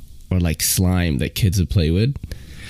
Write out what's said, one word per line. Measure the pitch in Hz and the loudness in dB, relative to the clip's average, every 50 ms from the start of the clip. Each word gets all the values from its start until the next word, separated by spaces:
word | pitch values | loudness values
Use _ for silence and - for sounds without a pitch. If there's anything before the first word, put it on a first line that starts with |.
| - - - - - - | -18 -18 -18 -16 -6 -2
or, | 92 90 | 0 2
like, | 87 82 76 - | 2 0 0 0
slime | - - - - 92 90 90 90 87 82 71 58 | -2 -2 2 2 2 2 2 2 2 2 0 0
that | - - - | -2 -2 -2
kids | - 120 90 110 | 2 2 2 2
would | 98 85 - | 2 0 2
play | - 85 78 78 | 2 2 2 4
with. | 85 95 113 139 135 - - - - - - - - - - - | 2 2 2 0 -2 -4 -8 -12 -12 -12 -12 -16 -16 -16 -16 -16